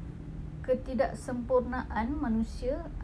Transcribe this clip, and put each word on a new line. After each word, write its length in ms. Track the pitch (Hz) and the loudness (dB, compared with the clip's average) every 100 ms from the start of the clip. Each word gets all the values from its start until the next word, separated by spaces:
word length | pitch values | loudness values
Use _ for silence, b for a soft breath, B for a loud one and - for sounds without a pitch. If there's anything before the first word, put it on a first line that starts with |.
| - - - - - - - | -8 -8 -8 -8 -8 -6 0
"Ketidaksempurnaan 1400 | 254 269 262 - - - 247 233 254 240 254 240 208 233 | 0 2 2 2 0 -4 -4 4 4 4 -2 0 0 2
manusia 800 | 302 254 220 220 - 262 320 330 - | 2 2 2 2 0 0 -2 -4 -4